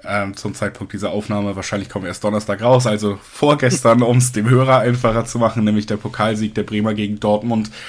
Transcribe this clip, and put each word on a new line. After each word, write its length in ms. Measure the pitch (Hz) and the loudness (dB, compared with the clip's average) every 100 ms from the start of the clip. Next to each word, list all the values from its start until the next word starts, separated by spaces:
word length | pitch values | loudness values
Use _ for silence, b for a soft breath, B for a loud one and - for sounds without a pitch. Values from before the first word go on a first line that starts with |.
| 92 | -6
ähm, 280 | 101 98 98 | -4 -4 -6
zum 160 | 107 | -10
Zeitpunkt 400 | 98 104 - 98 | -6 -6 -8 -12
dieser 160 | 98 95 | -6 -4
Aufnahme, 480 | 101 107 104 101 98 | -4 -4 -4 -4 -6
wahrscheinlich 320 | 92 101 95 | -6 -6 -6
kommen 160 | 101 92 | -8 -8
wir 20 | |
erst 160 | - | -4
Donnerstag 380 | 104 104 104 101 | -2 -2 -4 0
raus, 260 | 117 127 123 | 4 4 4
also 320 | 104 104 98 | 0 -2 -4
vorgestern, 800 | - - 147 147 127 - 117 113 | -10 0 2 4 2 2 4 4
<laughs> 0 | |
um's 300 | 120 123 123 | 6 4 2
dem 180 | 107 110 | 0 4
Hörer 300 | 127 131 131 | 4 6 4
einfacher 460 | 120 123 120 110 110 | 4 2 2 0 -2
zu 140 | 120 | 0
machen, 260 | 113 113 107 | 0 2 2
nämlich 200 | 107 104 | 2 0
der 120 | 107 | -6
Pokalsieg 580 | 113 - 107 107 107 107 | -6 -2 -2 0 -2 -4
der 80 | |
Bremer 300 | 101 107 110 | -4 -2 -2
gegen 260 | 107 104 104 | -2 -4 -2
Dortmund, 500 | 104 104 117 113 107 B | 0 0 0 -2 -4 B